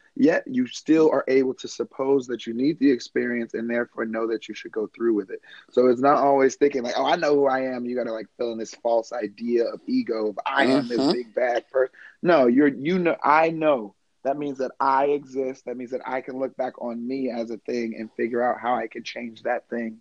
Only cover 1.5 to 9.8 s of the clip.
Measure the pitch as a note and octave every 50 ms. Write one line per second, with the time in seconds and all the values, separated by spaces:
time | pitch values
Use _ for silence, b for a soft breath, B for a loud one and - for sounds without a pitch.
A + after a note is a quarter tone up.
1.5 | B2+ - - A#2 - - B2 - - - C3+ C3+ C#3 C#3 B2 B2 B2 A2 - A#2
2.5 | A2+ A#2 C3 D3 E3 - C3+ C#3+ C3+ A#2 - - - B2 B2 A#2+ A#2+ A#2+ A#2 A2+
3.5 | - A#2 A2+ A#2 A#2+ A#2 A#2+ A2+ _ - A#2 A2+ A2 A2+ A2+ A2+ A2+ A2 - -
4.5 | G#2 - - - - A2 G#2+ - - - A#2 A#2 A2 G2+ G2 - - - B B
5.5 | B B B _ - B2 B2 B2+ B2 A#2+ C3 C#3 D3 C3 C3+ C#3 C#3 C3+ C3+ C3
6.5 | - - C#3+ C#3+ C#3+ C3 A#2+ B2 A#2+ A#2+ C3+ C3+ E3 F3 E3 D3 D3 C#3+ C#3 C3+
7.5 | C3 C3 C3 C3 B2+ B2 A#2+ A#2+ B2 B2 A#2 A#2 A2+ A2 G#2+ - _ - A#2+ A#2
8.5 | A2+ A2+ A2 - - - - A#2 A#2 A#2 A2+ - - B2 A2 G#2 G2 G2+ A#2 A#2+
9.5 | A#2+ A#2 A#2 G2 G#2 G2